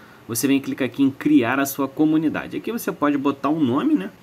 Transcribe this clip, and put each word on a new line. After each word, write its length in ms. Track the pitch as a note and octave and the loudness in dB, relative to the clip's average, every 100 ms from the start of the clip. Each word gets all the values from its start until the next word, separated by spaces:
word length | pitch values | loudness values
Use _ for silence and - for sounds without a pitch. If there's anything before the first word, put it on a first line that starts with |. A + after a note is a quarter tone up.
| - - - | -20 -20 -8
você 180 | A2+ C3+ | -2 0
vem 140 | C#3 | 0
clicar 260 | C3+ - B2 | 0 -4 -4
aqui 160 | B2+ | 0
em 80 | C#3 | 0
criar 480 | - D3+ D3+ A#2 C3+ | 0 4 4 4 0
a 80 | C#3 | -2
sua 220 | - C3+ | -4 -6
comunidade. 680 | - D#3 D#3 D#3 - D#2+ D3 | 0 2 2 0 -4 -6 -8
Aqui 140 | G#3+ | -6
você 220 | A3+ - | -6 -6
pode 260 | F3 D3 C#3+ | -2 0 0
botar 300 | C#3 C3+ C#3+ | -2 -2 -2
um 120 | D#3+ | 0
nome, 340 | B2+ C#3 C4 | 2 2 2
né? 160 | D4+ G3 - | 0 -2 -12